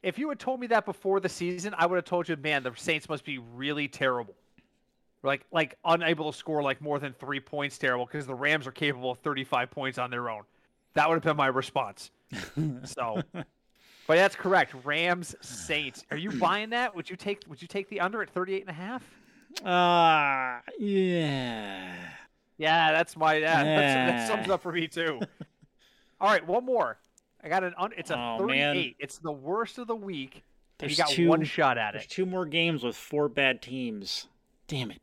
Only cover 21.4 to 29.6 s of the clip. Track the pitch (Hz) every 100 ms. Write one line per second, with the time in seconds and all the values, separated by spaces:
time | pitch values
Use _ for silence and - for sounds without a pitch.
21.4 | 123 113 104 95 92 87 87 - - _
22.4 | _ _ 156 165 160 156 170 165 156 156
23.4 | 156 160 151 156 143 135 127 120 113 110
24.4 | 110 151 180 170 165 - 165 135 - _
25.4 | - _ _ _ _ _ _ _ 196 202
26.4 | 160 208 254 240 135 107 _ _ _ _
27.4 | 160 180 185 175 196 185 165 147 120 113
28.4 | 120 135 143 143 165 - 143 - 156 147
29.4 | 135 202